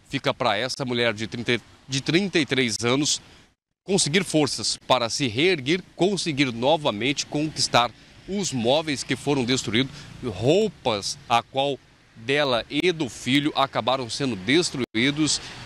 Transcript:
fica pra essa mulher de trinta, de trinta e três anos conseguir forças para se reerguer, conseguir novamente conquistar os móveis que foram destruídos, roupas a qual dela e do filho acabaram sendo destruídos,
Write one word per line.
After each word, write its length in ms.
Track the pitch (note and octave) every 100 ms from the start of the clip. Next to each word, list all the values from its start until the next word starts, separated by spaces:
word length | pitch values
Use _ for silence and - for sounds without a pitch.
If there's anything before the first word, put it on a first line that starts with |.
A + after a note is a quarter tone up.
| -
fica 240 | B2 C3+
pra 240 | B2 A#2+ G2+
essa 260 | B2+ - C3
mulher 280 | A#2+ A#2+
de 140 | G#2+ A2
trinta, 340 | A#2+ A#2+ A#2 - - -
de 140 | C3+
trinta 380 | C#3 D#3+ G3+ E3+
e 80 | C#3
três 300 | C3 B2 G2+
anos 380 | A#2 C3 D3+ - - - - _ _ _
conseguir 400 | - F#3+ D3 F3
forças 540 | F#3 D#3 C#3+ - G#2+ - -
para 200 | B2+ A#2
se 200 | - C3
reerguer, 560 | G#2+ F3 F3 B2+ F#3 - -
conseguir 560 | F3+ G3 F3 C3+ C#3
novamente 760 | A#2 B2+ D#3+ C#3+ G#2 B2 D3 -
conquistar 640 | D3+ D#3 D3+ C3 B2 A#2+ - - - -
os 240 | G3 F3
móveis 520 | C3 A2+ D3 D#3 C3+
que 120 | - C3
foram 280 | - C#3
destruídos, 500 | A#2+ C3 - G#2+ C3+ - - -
roupas 920 | B2+ G2 A#2+ F3+ G#3+ - B2+ G#2 F#2+ - -
a 160 | A#2
qual 340 | - - C#3+ C3 _ _ _ -
dela 500 | A2+ C#3+ C#3+ A#2 -
e 220 | C#3 F3
do 160 | E3 C3
filho 460 | - B2 C#3 D3 C#3
acabaram 540 | C3+ C3+ A2+ C3+ A#2
sendo 260 | - C#3 G#2+
destruídos, 1040 | F#2 D3+ E3 D3 A#2 A2 C3 C#3+ D3 - - -